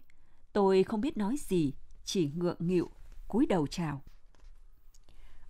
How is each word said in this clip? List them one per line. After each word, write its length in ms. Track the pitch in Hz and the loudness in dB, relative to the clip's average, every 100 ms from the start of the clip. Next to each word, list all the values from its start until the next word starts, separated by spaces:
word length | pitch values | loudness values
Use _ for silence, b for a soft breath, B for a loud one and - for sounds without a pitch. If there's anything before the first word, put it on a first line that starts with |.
| - - - - - | -6 -16 -18 -18 -2
Tôi 300 | 208 190 190 | 4 6 6
không 180 | 190 220 | 4 2
biết 160 | 269 202 | 0 0
nói 200 | 202 294 | 0 -2
gì, 380 | - 180 143 - - - | 2 2 2 0 -10 -12
chỉ 260 | - 196 147 | -4 0 0
ngượng 220 | 165 175 - | 0 -2 0
nghịu, 320 | 170 180 - - - - - | 2 2 0 -6 -14 -12 -2
cúi 180 | 208 302 | 2 4
đầu 200 | 185 143 | 4 2
chào. 360 | - 156 139 - - - - - - - - - - b b b b b | 0 -4 -4 -10 -16 -18 -20 -18 -18 -18 -20 -20 -18 b b b b b